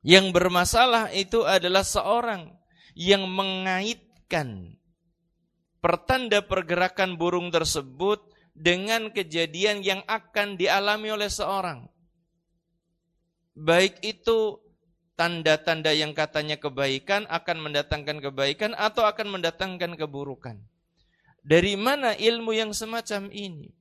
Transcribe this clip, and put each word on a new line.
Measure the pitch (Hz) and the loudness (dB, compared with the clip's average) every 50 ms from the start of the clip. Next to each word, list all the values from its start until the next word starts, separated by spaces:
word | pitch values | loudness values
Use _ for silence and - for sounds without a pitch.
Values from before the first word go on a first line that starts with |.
Yang | _ 143 170 190 190 190 180 | _ 8 8 8 8 6 2
bermasalah | 175 180 185 175 180 180 - - 233 240 262 240 233 220 - - | 2 2 4 2 2 0 2 4 4 4 4 4 2 0 0 -4
itu | 190 196 190 - 226 226 | -4 -4 -2 0 0 2
adalah | 147 196 190 170 180 180 190 196 | 4 2 2 2 4 2 2 2
seorang | - - 202 - - 214 233 240 233 214 185 165 - - _ _ _ _ _ _ - _ | 2 -2 -2 0 0 0 0 0 -2 -6 -8 -10 -16 -20 _ _ _ _ _ _ -20 _
yang | - 165 180 196 196 190 185 | -6 4 4 4 4 4 -2
mengaitkan | 185 190 196 190 190 185 185 190 185 185 196 214 240 - _ _ _ _ _ _ - 170 147 127 110 95 90 82 - _ _ _ _ _ _ _ _ _ _ _ _ _ _ _ _ _ _ _ _ _ | -2 -2 -2 -2 -2 -4 -4 -2 -2 -2 -2 -4 -6 -8 _ _ _ _ _ _ -4 -2 -2 -4 -8 -12 -14 -16 -18 _ _ _ _ _ _ _ _ _ _ _ _ _ _ _ _ _ _ _ _ _
pertanda | - 170 170 170 - - 262 262 254 233 208 208 202 | 0 0 0 0 0 0 0 0 2 2 0 0 2
pergerakan | - 190 190 180 160 175 175 180 185 - - 196 185 180 | 0 -4 -4 -2 -2 0 0 0 0 0 0 -2 -2 0
burung | 165 170 175 175 180 175 175 | -2 -2 0 0 0 -2 0
tersebut | 165 165 160 156 - 160 139 131 127 135 175 196 208 208 _ _ _ _ _ _ _ | 0 0 0 0 -4 -4 -6 -8 -8 -4 0 0 0 -2 _ _ _ _ _ _ _
dengan | - 156 170 175 180 190 208 226 226 220 214 | -2 0 2 2 2 0 -2 -2 -2 -2 -4
kejadian | 214 208 190 160 156 170 170 160 151 175 190 214 208 202 | -6 -6 -6 -4 -2 -2 -2 -2 -2 0 0 0 0 0
yang | 196 190 190 190 - | -2 -2 -2 -2 -2
akan | - 214 220 - _ _ 220 208 202 202 180 | -6 -6 -6 -6 _ _ -4 -4 -2 -2 -2
dialami | 175 170 156 196 196 208 208 214 214 214 | 2 2 2 2 2 0 -2 -2 -2 -6
oleh | 214 208 208 202 190 | -4 -4 -4 -4 -4
seorang. | - 202 156 196 196 185 180 151 123 120 - _ _ _ _ _ _ _ _ _ _ _ _ _ _ _ _ _ _ _ _ _ _ _ _ _ _ _ _ _ _ _ _ _ | -4 -4 -4 -2 -4 -4 -6 -8 -10 -14 -20 _ _ _ _ _ _ _ _ _ _ _ _ _ _ _ _ _ _ _ _ _ _ _ _ _ _ _ _ _ _ _ _ _
Baik | 143 156 156 165 175 190 202 190 - - | -8 0 4 6 6 6 4 2 -4 -8
itu | 214 220 _ _ - 226 226 220 214 - - _ _ _ _ _ _ _ _ _ _ _ | -8 -8 _ _ 2 2 2 2 0 -2 -8 _ _ _ _ _ _ _ _ _ _ _
tanda-tanda | - 170 170 170 170 160 156 156 156 156 - 165 160 156 156 151 | -2 -2 0 0 0 4 4 4 4 4 0 -2 0 2 2 2
yang | 151 156 151 151 | 2 0 -2 -2
katanya | 160 156 151 - 151 151 151 151 | -2 -4 -2 -2 -4 -2 -2 -6
kebaikan | 147 - 147 135 139 139 139 135 135 - - 196 202 214 - | -4 -6 -6 -4 -2 -2 0 -2 -2 -2 -2 -2 -2 -2 -2
akan | - 170 - - 170 160 156 151 | -6 -6 -4 -4 -6 -4 -4 -4
mendatangkan | 147 143 143 - 156 151 147 143 147 151 139 | -2 -2 -2 -2 -6 -6 -6 -8 -8 -6 -6
kebaikan | 139 135 131 139 139 147 - 208 214 233 | -8 -4 -2 0 -2 0 -2 -4 -4 -4
atau | - 208 214 214 - 226 | -2 -2 -2 0 2 2
akan | 214 208 - 220 208 196 190 | 2 2 0 -6 -6 -6 -2
mendatangkan | 170 165 165 - 196 190 185 175 175 170 170 | -2 -4 -2 -2 -6 -6 -4 -6 -6 -6 -4
keburukan. | 160 156 151 143 139 143 139 135 - - 127 110 101 104 110 _ _ _ _ _ _ _ _ _ _ _ _ _ _ | -6 -8 -8 -6 -8 -10 -10 -12 -12 -14 -16 -16 -16 -20 -20 _ _ _ _ _ _ _ _ _ _ _ _ _ _
Dari | _ 143 151 170 175 202 202 | _ 6 6 6 6 4 0
mana | 196 208 247 277 294 269 240 208 | 0 0 0 0 2 0 -2 -2
ilmu | - - 220 233 233 226 220 226 | 2 2 2 2 2 -2 -2 0
yang | 220 220 214 208 | 0 -2 -2 -4
semacam | - 226 220 226 233 226 - 214 202 196 202 - | -8 -8 -6 -8 -8 -6 -6 -6 -6 -6 -8 -12
ini? | 208 202 196 175 151 - - - _ | -12 -12 -12 -12 -14 -16 -18 -20 _